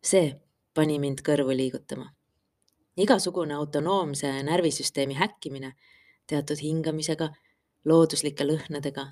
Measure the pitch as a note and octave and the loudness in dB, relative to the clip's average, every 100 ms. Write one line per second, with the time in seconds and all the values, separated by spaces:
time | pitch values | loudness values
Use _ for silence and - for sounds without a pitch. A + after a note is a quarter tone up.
0 | - F#3+ D#3 C#3 _ _ _ - D3+ D3 | 4 4 4 -2 _ _ _ 0 2 2
1 | C#3 C3+ - D3 C3 C3 C3 - _ D#3 | -2 -4 0 2 2 0 -2 -4 _ -12
2 | - _ _ _ _ _ _ _ _ - | -12 _ _ _ _ _ _ _ _ -2
3 | G#3 A3 F#3 F#3 D#3 D3 D3+ D3 D#3 G3 | 2 4 2 -2 -4 -4 -2 -2 0 0
4 | E3 C#3 C#3+ C3+ C#3 F3 E3 C#3 - - | 0 -4 -4 -4 0 2 2 0 -4 -2
5 | C#3 C#3 G3+ - D#3 C#3 C3+ C3 _ _ | -4 -2 -4 -4 -12 -10 -12 -14 _ _
6 | _ _ - D3+ C#3+ D3+ D3 D#3+ D#3+ D#3 | _ _ -4 -4 -2 -4 -2 -2 -2 -2
7 | D#3 D#3 D#3+ D3+ _ _ _ _ - E3 | -4 -2 -4 -6 _ _ _ _ 4 6
8 | D#3+ D3 D3 C#3+ C#3+ D#3 - D3 C#3+ C3+ | 6 4 -4 -2 0 0 -2 -6 -6 -8
9 | C#3 | -12